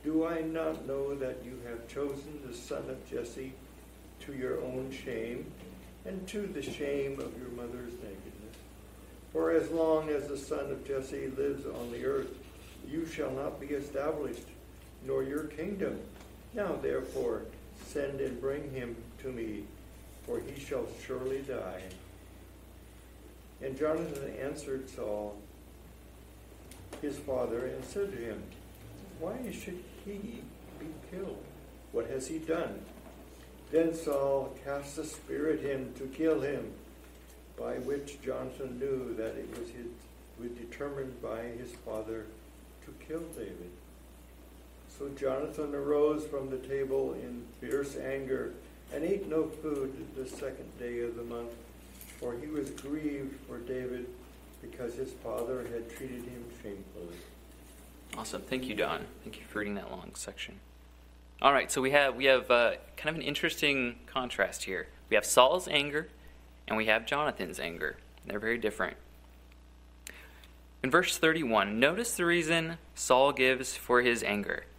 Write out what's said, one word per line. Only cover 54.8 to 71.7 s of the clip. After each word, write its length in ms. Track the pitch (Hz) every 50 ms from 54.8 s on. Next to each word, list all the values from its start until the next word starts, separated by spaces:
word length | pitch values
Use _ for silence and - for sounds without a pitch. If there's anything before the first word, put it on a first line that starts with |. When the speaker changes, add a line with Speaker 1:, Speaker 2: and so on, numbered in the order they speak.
| 123 117 117
Speaker 1:
his 200 | - 135 - -
father 500 | - - 117 110 117 120 123 127 127 120
had 260 | - 117 117 110 -
treated 340 | - - 135 127 123 120 117
him 200 | 120 123 120 120 117 - -
shamefully. 560 | - 107 101 95 95 92 - 98 87 85 85 87 - - - - - - - - - - - - - - - - - - -
Speaker 2:
Awesome. 280 | - 110 - - 90 -
Thank 220 | - 131 131 127
you, 100 | 127 104
Don. 320 | 98 85 73 82 80 - - - - -
Thank 140 | 113 - -
you 80 | - -
for 120 | - 107
reading 140 | 107 104 104
that 140 | 98 - -
long 240 | - 92 85 85 -
section. 460 | - - - 101 - - - - 101 - - - - - - - - - - - - - - - - -
All 80 | 135
right, 180 | 143 131 92 -
so 120 | - 139
we 100 | 131 131
have, 240 | 139 147 143 135 120
we 80 | 117 135
have, 240 | 135 131 127 113 -
uh, 260 | 123 120 120 110 92 - - - -
kind 180 | - - 151 160
of 80 | 165
an 60 | - -
interesting 680 | 147 - - 165 156 - - 147 143 135 127 120 120 - -
contrast 580 | - - 135 127 120 - - 98 92 - - -
here. 240 | - 95 87 - - - - - -
We 60 | 113
have 100 | 104 -
Saul's 420 | - - - 127 131 160 185 180 -
anger, 400 | - 147 143 147 143 151 165 - - - - - - - - - - - - -
and 80 | 107 110
we 80 | 110
have 200 | 110 110 113 113
Jonathan's 540 | - - 143 151 143 - - 98 82 - -
anger. 380 | 69 85 85 85 78 73 - - - - - - -
They're 140 | - - 104
very 180 | 107 110 117 120
different. 380 | 110 107 101 - 95 78 - - - - - - - - - - - - - - - - - - - - - - - - - - - - - - - - - - - - - -
In 80 | - 131
verse 280 | 127 - - - - -
thirty-one, 640 | - 160 160 170 156 120 113 107 98 101